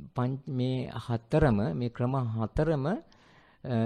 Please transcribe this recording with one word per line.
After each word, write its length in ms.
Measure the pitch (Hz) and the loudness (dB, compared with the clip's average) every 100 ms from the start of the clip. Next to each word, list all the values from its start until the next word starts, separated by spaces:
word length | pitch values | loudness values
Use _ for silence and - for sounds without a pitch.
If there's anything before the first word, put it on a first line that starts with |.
| - | -10
පංච-, 360 | - 123 135 143 | -2 -2 -2 -4
මේ 420 | 127 127 127 - 113 | -2 0 0 -4 -8
හතරම, 600 | - 117 - 151 156 101 123 151 | -4 -4 0 4 4 4 2 -2
මේ 140 | 120 | -4
ක්‍රම 260 | - 123 135 120 | -2 -2 0 -2
හතරම, 540 | 113 110 - 156 151 135 | -2 -2 0 2 2 0
අ, 100 | 247 - - - - - _ - 117 | -2 -6 -20 -20 -20 -20 _ -4 0